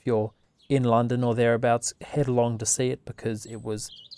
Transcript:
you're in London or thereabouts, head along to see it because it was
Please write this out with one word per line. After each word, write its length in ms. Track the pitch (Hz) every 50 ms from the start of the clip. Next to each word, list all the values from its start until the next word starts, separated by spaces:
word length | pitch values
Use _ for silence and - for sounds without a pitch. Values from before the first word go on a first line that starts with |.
| _
you're 260 | 123 117 107 107 110 - _ _ _ _ _ _ -
in 160 | 139 135 123
London 400 | 120 113 117 120 120 123 123 123
or 100 | 120 113
thereabouts, 580 | 120 120 117 117 117 127 120 117 120 - - - _
head 300 | - - - 151 139 127
along 300 | 123 123 117 117 113 110
to 60 | 110
see 220 | - - - 127 127
it 160 | 127 - _
because 420 | - - - - 117 110 107 -
it 160 | 110 113 107
was 300 | 113 113 107 107 - - - - - - -